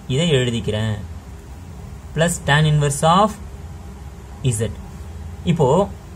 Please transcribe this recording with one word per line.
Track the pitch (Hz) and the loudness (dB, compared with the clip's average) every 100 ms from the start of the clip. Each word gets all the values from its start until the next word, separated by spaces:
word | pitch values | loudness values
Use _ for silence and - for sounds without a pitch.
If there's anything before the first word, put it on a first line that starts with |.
| - | -2
இதை | 131 170 | 0 4
எழுதிக்கிறேன். | 135 123 117 - 107 110 101 - - - - - - - - - - - | 4 4 0 -2 -2 -2 -4 -6 -12 -14 -16 -16 -16 -16 -14 -14 -14 -8
Plus | 151 170 - 139 | 0 2 2 4
tan | 143 | 4
inverse | 156 151 143 139 | 6 4 2 4
of | 160 185 214 - - - - - - - - - - - | 6 6 4 0 -12 -14 -14 -14 -14 -14 -14 -16 -16 -4
z. | 135 107 110 - - - - - - - | -2 0 -2 -4 -12 -14 -14 -12 -12 -4
இப்போ | 180 - 127 170 196 - - | 0 4 6 4 2 -4 -8